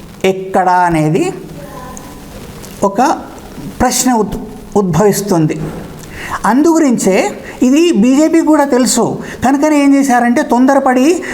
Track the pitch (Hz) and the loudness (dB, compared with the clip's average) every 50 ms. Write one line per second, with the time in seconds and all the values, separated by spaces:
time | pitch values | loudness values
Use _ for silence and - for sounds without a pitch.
0 | - - - - - 190 190 190 190 190 - 196 185 180 180 180 180 175 165 156 | -18 -18 -8 -4 -2 -2 -2 -2 -4 -2 -2 0 2 2 2 2 2 2 2 2
1 | 156 156 160 226 349 370 - - - - - - - - - - - - - - | 2 2 0 0 0 -2 -4 -8 -12 -16 -16 -16 -16 -16 -16 -16 -16 -16 -16 -16
2 | - - - - - - - - - - - - - - - - - 196 196 208 | -16 -18 -18 -18 -18 -18 -18 -18 -16 -16 -16 -16 -16 -16 -4 -2 -2 0 2 2
3 | 247 311 - - - - - - - - - - - - - - - 254 247 - | 0 0 0 -2 -6 -12 -16 -18 -18 -18 -16 -14 -14 -10 -4 -2 -2 0 0 0
4 | - 254 247 226 208 - - - - - - - - - - 202 202 180 160 156 | 0 2 2 2 0 -2 -4 -8 -10 -12 -14 -16 -10 -4 -2 0 0 2 2 2
5 | 214 208 - - 208 - 185 165 156 156 156 - 156 - - - - - - - | 2 2 2 0 0 0 2 2 2 0 0 -4 -8 -8 -10 -12 -14 -14 -16 -18
6 | - - - - - - - - - 190 226 262 311 339 320 330 330 277 233 202 | -18 -16 -14 -14 -12 -10 -8 -2 0 2 2 4 4 4 4 4 4 2 2 2
7 | - - 185 214 339 415 - - - - - - - 254 269 302 339 349 320 208 | 2 2 2 2 0 -2 -4 -8 -14 -16 -4 -2 0 2 4 4 4 4 4 4
8 | 208 254 269 269 311 320 320 330 302 294 311 302 285 277 254 247 254 - - 240 | 4 4 4 4 4 4 2 2 2 4 2 2 2 2 2 2 2 2 0 0
9 | 208 147 - - - - - - - 240 277 277 294 311 302 285 285 277 277 277 | 0 0 -2 -6 -8 -12 -6 -2 0 0 2 2 2 2 2 4 4 4 4 4
10 | 277 277 240 240 240 240 240 311 294 - 240 240 254 262 277 277 269 262 254 254 | 4 2 2 2 2 2 2 0 0 2 2 2 4 4 4 4 2 2 2 4
11 | 254 311 359 - - - | 4 2 2 0 -2 -8